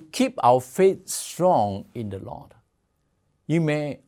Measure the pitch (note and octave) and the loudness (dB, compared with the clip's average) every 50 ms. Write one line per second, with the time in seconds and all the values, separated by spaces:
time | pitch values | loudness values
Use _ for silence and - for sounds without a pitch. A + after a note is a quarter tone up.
0 | - - - - B3+ C4 - - - B2 B2 B2+ B2 - - - F#3+ G3 F#3 - | -4 -6 -2 -2 -2 -2 0 2 4 4 4 4 2 -2 0 2 4 4 2 0
1 | - - - - - - - - E3+ F#3 F3 C3+ A2 G2+ G2 G2+ - - _ B2 | -4 -10 -10 -10 -10 -12 -6 0 2 2 4 2 2 0 -2 -6 -10 -12 _ -12
2 | A2+ G2+ G2 F#2+ - - - - - - _ _ _ _ _ _ _ _ _ _ | -10 -10 -10 -12 -12 -14 -16 -18 -18 -20 _ _ _ _ _ _ _ _ _ _
3 | _ _ _ _ _ _ _ _ _ - D3 E3+ E3 D3+ D3 D3+ D3 D3 C3+ - | _ _ _ _ _ _ _ _ _ -2 0 0 0 0 -2 -2 -4 -6 -8 -12
4 | _ | _